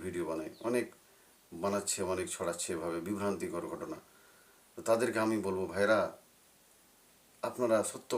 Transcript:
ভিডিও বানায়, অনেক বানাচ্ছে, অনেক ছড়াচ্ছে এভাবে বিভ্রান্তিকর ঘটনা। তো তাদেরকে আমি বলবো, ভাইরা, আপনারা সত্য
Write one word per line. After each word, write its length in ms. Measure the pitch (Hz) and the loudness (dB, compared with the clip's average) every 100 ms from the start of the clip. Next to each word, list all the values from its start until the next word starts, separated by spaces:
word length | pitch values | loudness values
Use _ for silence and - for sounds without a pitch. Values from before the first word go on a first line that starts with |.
| 90 | -6
ভিডিও 180 | 87 78 | -4 -4
বানায়, 220 | 80 80 - 117 | -4 -6 -6 -2
অনেক 160 | 123 113 - - - - _ _ | 0 -2 -8 -20 -20 -20 _ _
বানাচ্ছে, 480 | 85 98 101 101 - 92 | -4 0 0 0 -2 0
অনেক 140 | 92 87 - | -2 -2 -4
ছড়াচ্ছে 340 | 87 85 - 85 | -4 -2 -4 -4
এভাবে 220 | 85 85 85 | -2 -4 -4
বিভ্রান্তিকর 580 | 101 101 98 90 85 80 | -2 -2 -2 -4 -4 -6
ঘটনা। 240 | 85 - - - - - - - - - | -6 -8 -10 -14 -20 -20 -20 -20 -20 -20
তো 60 | - - | -4 2
তাদেরকে 300 | 113 120 110 110 | 4 4 2 2
আমি 120 | 110 95 | 2 2
বলবো, 160 | 95 90 | 0 0
ভাইরা, 260 | 90 101 107 87 - - _ _ _ _ _ _ _ _ _ _ - | 4 6 6 4 -4 -20 _ _ _ _ _ _ _ _ _ _ -8
আপনারা 340 | - - 120 110 98 | -6 0 4 4 2
সত্য 200 | - - | -4 -4